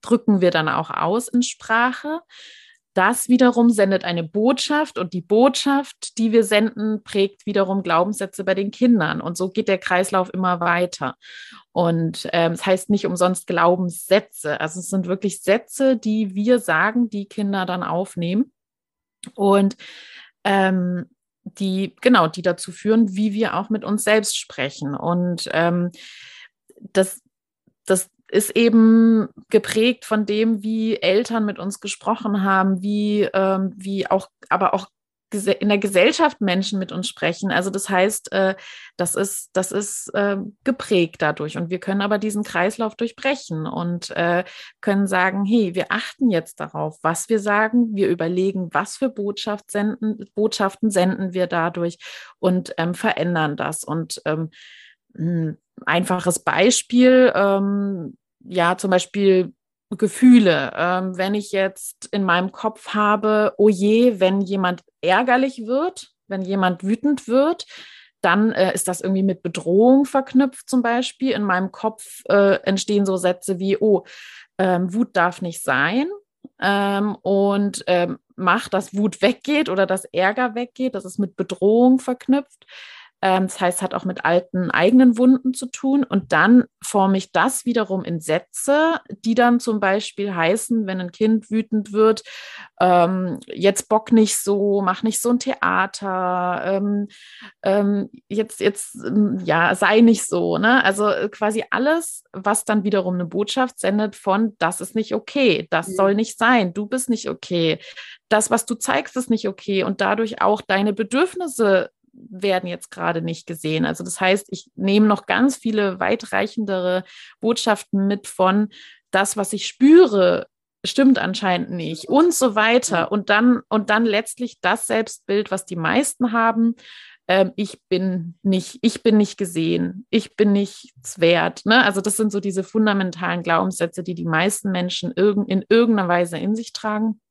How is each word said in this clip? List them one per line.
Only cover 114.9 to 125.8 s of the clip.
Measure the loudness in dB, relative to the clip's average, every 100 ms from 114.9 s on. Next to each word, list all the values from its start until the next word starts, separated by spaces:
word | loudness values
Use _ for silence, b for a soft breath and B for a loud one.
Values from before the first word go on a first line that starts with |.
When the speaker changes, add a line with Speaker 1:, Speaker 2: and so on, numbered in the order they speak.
| 2 4
Speaker 1:
noch | 2 0
ganz | 0 2 0
viele | -4 -2 -2 -2
weitreichendere | -2 -2 -4 -4 -4 -6 -4 -4 -2 -4 -6 B B B
Botschaften | -2 -2 0 -2 -2 -2 0
mit | -2 -6
von, | -2 2 2 -2 B B B _
"Das, | -2 0 -2
was | -6
ich | -6 -10
spüre, | 4 8 10 8 6 4 2 -4 _ _ _
stimmt | -6 2 4 4
anscheinend | 0 -2 -2 -2 -2
nicht" | -6 -6 -8 0
und | 4 4
so | 4 0 2
weiter. | 4 2 2 -2 0
Speaker 2:
Ja. |
Speaker 1:
Und | -4 0
dann, | 4 4 2 0
und | -2 0
dann | 0 2
letztlich | 0 -4 -10 -10 -4
das | -2 -2 -2
Selbstbild, | -2 -4 -10 -4 -4 -2
was | -6 -8
die |
meisten | -6